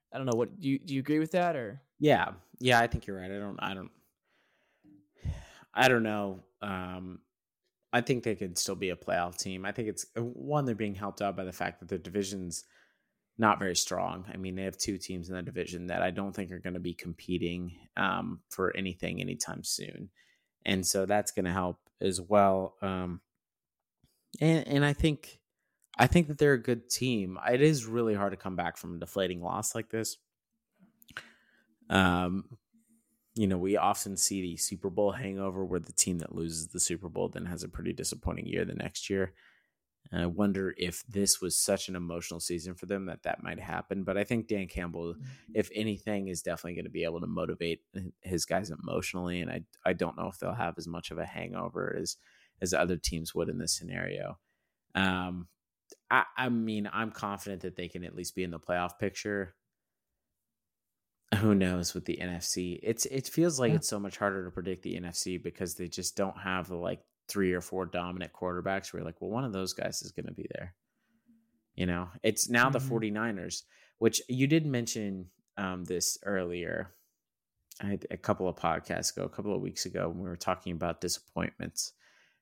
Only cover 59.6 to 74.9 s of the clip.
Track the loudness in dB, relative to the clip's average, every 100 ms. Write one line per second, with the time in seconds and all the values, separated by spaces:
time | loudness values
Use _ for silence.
59.6 | _ _ _ _ _ _ _ _ _ _
60.6 | _ _ _ _ _ _ -2 4 6 6
61.6 | 6 2 -2 -4 -4 -4 -4 -4 -4 -2
62.6 | -4 -4 -4 -2 -2 -4 -2 2 2 4
63.6 | 4 4 2 -4 -4 0 0 0 -4 -6
64.6 | -4 -4 -4 -6 -6 -4 -4 -4 -6 -4
65.6 | -6 -4 -6 -4 -6 -2 -2 -2 -2 -2
66.6 | -2 -4 -4 -6 _ _ -6 0 2 2
67.6 | -2 -4 -4 -4 -4 -6 -10 -6 -4 -2
68.6 | -2 -2 -4 -8 -8 -8 -4 -2 -2 -2
69.6 | -4 -4 -4 -4 -8 -10 -10 -10 -10 -8
70.6 | -10 -16 _ _ _ _ _ _ _ _
71.6 | _ -2 0 0 -4 -2 0 2 2 6
72.6 | 6 4 0 0 0 0 -2 -4 -6 -8
73.6 | -12 _ _ 2 4 4 -2 2 6 4
74.6 | 4 0 -2